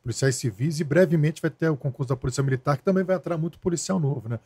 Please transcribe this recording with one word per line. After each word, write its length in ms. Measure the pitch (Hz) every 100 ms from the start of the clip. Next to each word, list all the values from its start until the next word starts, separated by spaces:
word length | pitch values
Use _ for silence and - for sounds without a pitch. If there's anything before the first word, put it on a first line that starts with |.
policiais 360 | 123 110 135 123
civis, 420 | 123 95 143 151
e 60 |
brevemente 580 | 151 151 185 165 151 156
vai 80 | 160
ter 180 | - 160
o 80 | 151
concurso 340 | 139 - 127
da 60 | 131
Polícia 260 | 135 123
Militar, 340 | 135 131 143 143
que 80 |
também 180 | - 190
vai 140 | 185 185
entrar 200 | 170 170
muito 220 | 165 -
policial 400 | 185 170 - 190
novo, 300 | 139 143 110
né? 100 | 117